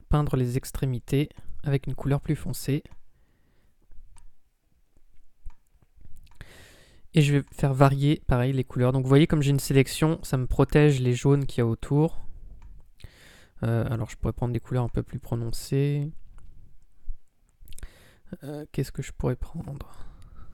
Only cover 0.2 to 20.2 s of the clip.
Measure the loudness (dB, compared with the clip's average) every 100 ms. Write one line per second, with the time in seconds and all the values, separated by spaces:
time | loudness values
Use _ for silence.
0.2 | 2 2 0 -2 -4 -4 -4 -4 -2 -2
1.2 | -2 -6 -8 -4 0 -2 -2 -4 0 -2
2.2 | 0 -4 -4 -6 -4 -4 -4 -16 -18 -20
3.2 | _ _ _ _ _ _ -16 -14 -14 -16
4.2 | -18 -20 -20 _ _ _ _ -20 -20 -20
5.2 | -20 -14 -14 -14 _ _ _ -18 -12 -12
6.2 | -14 -20 -20 -20 -20 -20 -20 -20 0 4
7.2 | 6 4 0 0 2 6 6 6 2 2
8.2 | 2 2 2 0 -2 0 2 2 6 8
9.2 | 8 4 4 2 4 4 4 2 0 0
10.2 | -2 -2 0 2 4 6 6 4 2 2
11.2 | 4 4 2 0 0 0 0 2 2 0
12.2 | -4 -6 -12 -16 -18 -18 -20 -20 -20 -20
13.2 | -20 -20 -20 -6 -2 0 -2 -4 -6 -6
14.2 | -6 -2 -2 -4 -2 -2 -2 -2 -4 -8
15.2 | -6 -6 -4 -4 -2 0 0 -2 -4 -8
16.2 | -14 -16 -16 -16 -18 -18 -20 -12 -6 -6
17.2 | -8 _ _ _ -14 -12 -12 -18 -20 -20
18.2 | -18 -16 -12 -12 -8 -6 -6 -6 -10 -4
19.2 | -2 -2 -6 -8 -10 -12 -12 -12 -12 -12